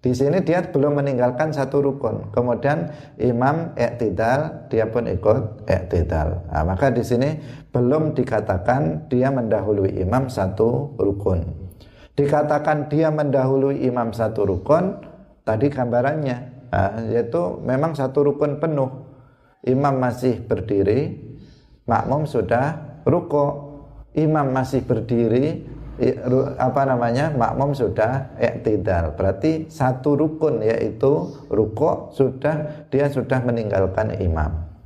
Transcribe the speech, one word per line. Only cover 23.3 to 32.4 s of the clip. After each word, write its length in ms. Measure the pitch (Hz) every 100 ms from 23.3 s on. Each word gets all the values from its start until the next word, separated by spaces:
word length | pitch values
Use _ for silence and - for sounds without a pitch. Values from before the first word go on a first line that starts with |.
| 147 143 - - - - - -
Imam 400 | - 151 156 139
masih 320 | 131 127 135
berdiri, 800 | - 113 113 120 117 117 147 170 - - - -
i-, 220 | 123 - 123
ru-, 240 | 131 131 -
apa 240 | 131 135
namanya, 480 | 135 123 120 120 160
makmum 400 | 143 113 123 139
sudah 640 | 135 110 - 110 135 - -
i'tidal. 800 | 117 - 117 107 90 87 82 78
Berarti 560 | 95 95 156 160 160
satu 460 | - 131 127 147 139
rukun, 420 | 156 160 156 113
yaitu 720 | 107 113 113 107 135 156 175 - -
rukuk, 640 | 107 107 107 156 - -
sudah, 720 | - 135 131